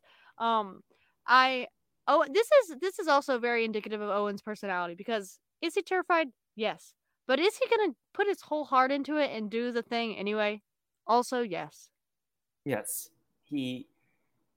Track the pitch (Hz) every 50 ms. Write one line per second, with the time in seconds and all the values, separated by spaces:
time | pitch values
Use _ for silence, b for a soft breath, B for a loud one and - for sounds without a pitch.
0 | b b b b b b b - 226 233 226 220 214 190 180 - _ _ _ _
1 | _ _ _ _ _ - 240 262 254 262 262 254 247 - - _ _ _ _ _
2 | _ - 277 320 311 - 269 381 466 - 605 554 466 339 302 247 330 392 370 -
3 | 381 311 285 277 277 - 269 233 226 240 240 233 226 226 214 214 208 214 214 208
4 | 208 208 196 208 208 208 202 202 - 220 214 - - 202 185 180 175 175 170 180
5 | 202 - 226 214 196 185 - _ _ _ _ _ - 339 - 403 359 - 381 370
6 | 349 - 359 330 320 262 - _ _ _ _ 214 220 208 165 - - - _ _
7 | _ _ _ _ _ - 254 277 330 415 - - 523 453 466 440 427 349 233 -
8 | _ _ _ - 392 403 370 - - - 302 302 294 - 269 254 262 262 277 285
9 | 277 269 302 302 285 - - 220 214 208 220 226 240 240 233 240 226 - 240 233
10 | 233 226 202 - 196 202 214 214 208 208 214 208 - _ _ _ _ _ _ _
11 | _ - 226 240 240 - 262 247 240 214 170 165 156 147 - - - _ _ _
12 | _ _ _ _ _ _ _ _ _ _ _ _ _ 143 127 104 104 - - -
13 | - - _ _ _ _ _ _ _ _ 151 143 131 127 127 131 - - _ _
14 | _ _ _ _ _ _ _ _ _ _ _